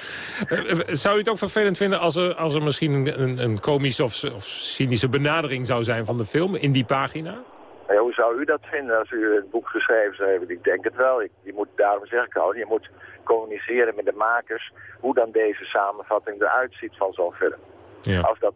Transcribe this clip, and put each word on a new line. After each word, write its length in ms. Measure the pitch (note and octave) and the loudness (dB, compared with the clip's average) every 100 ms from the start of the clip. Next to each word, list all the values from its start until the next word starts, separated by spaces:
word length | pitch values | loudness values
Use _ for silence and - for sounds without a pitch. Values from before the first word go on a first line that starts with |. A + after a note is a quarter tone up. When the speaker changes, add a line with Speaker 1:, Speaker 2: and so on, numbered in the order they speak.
| - - - - G#3 | -12 -10 -10 -8 -4
Speaker 1:
Eh, 240 | F3 - | -2 0
eh, 60 | E3 - | -2 0
zou 280 | E3 G3+ G#3 | 0 2 2
u 20 | |
het 120 | G#3+ | 2
ook 80 | G#3+ | 0
vervelend 400 | G3 G#3+ G#3 F3 | 0 2 2 2
vinden 220 | G3+ F#3 | 2 2
als 160 | F3 D#3 | 2 2
er, 200 | F3+ E3 | 0 0
als 180 | D#3+ | 0
er 100 | D3+ | 2
misschien 560 | D3+ C3+ D#3 C#3 C3+ C3+ | 0 0 2 2 0 0
een, 160 | C3 B2+ | -2 0
een 220 | B2 G#2 | 0 0
komische 440 | - C#3+ C#3 A#2+ | 2 2 2 0
of, 200 | B2+ - | -2 -2
of 200 | C#3+ G#2+ | -6 -8
cynische 680 | - - - - C3 A#2+ C3 | -10 -8 -6 -2 0 2 2
benadering 560 | C#3 D3 D#3+ D3+ C3 B2 | 2 2 0 0 -2 -2
zou 180 | B2 | 0
zijn 220 | A#2 A#2 A2 | 0 -2 -2
van 120 | A#2+ | -2
de 80 | G#2+ | 0
film 300 | C#3+ F#3+ F3+ | 0 0 0
in 160 | C#3+ | 2
die 140 | C3+ B2+ | 2 2
pagina? 580 | C3+ C3+ D#3 D#3+ A3 B3+ - - - - | 0 0 -4 -10 -12 -16 -20 -20 -10 2
Speaker 2:
Ja, 100 | G#2 | 2
hoe 160 | A#2+ | 4
zou 260 | A2+ A#2 A#2+ | 2 2 2
u 60 | D3+ | 0
dat 160 | D3+ | -2
vinden 360 | - D3+ C3 A2+ | -2 -6 0 0
als 120 | G#2+ | 0
u 240 | A#2 A2 G#2 | 0 2 2
het 140 | G2 | 0
boek 180 | A#2 - | -4 -4
geschreven 480 | A2 - A2+ G#2 F#2+ | -2 2 2 2 0
zou 140 | G2 | 0
hebben? 200 | F#2+ F2 | 0 -2
Ik 140 | F2 | -4
denk 200 | F#2+ F#2 | -2 0
het 120 | A2 A#2 | -2 0
wel. 260 | C3 B2+ | 2 2
Ik, 100 | G2+ _ | -2 _
je 120 | G2 | -12
moet, 160 | G2 G2+ - | -8 -6 0
daarom 300 | G#2 G2+ G2+ | 2 2 -2
zeg 200 | A#2+ A#2 | -4 -2
ik 100 | F#2 | 0
al, 200 | F2 A2+ | 0 0
je 100 | G#2 | -2
moet 240 | A2 - - - - | -4 -4 -20 -20 -8
communiceren 720 | - A2+ A2 G#2 - B2 A2+ G#2 | 0 0 0 -8 -2 2 2 0
met 100 | G2 | -2
de 80 | G2 | 0
makers... 540 | A2 A#2+ - A2 - - - - | 2 0 -2 -8 -10 -18 -20 -6
hoe 140 | B2+ | -2
dan 180 | C3+ A2+ | 2 2
deze 320 | A2+ G#2+ G2+ | 2 2 0
samenvatting 760 | F#2 G#2+ G2+ G#2 - G#2 A2 G2+ | -4 -2 0 -2 -2 -2 -2 -2
eruit 320 | G2 A#2 B2+ | 0 0 -2
ziet 200 | - A2+ - | -6 -12 -4
van 160 | F#2+ | -4
zo'n 200 | F#2 F2 | -2 -4
film. 260 | - F2+ - - - - - | -2 -4 -4 -14 -20 -20 -10
Speaker 1:
Ja. 200 | - F#2 | -2 0
Speaker 2:
Als 180 | F2 A2+ | 0 0
dat, 140 | G#2 | -2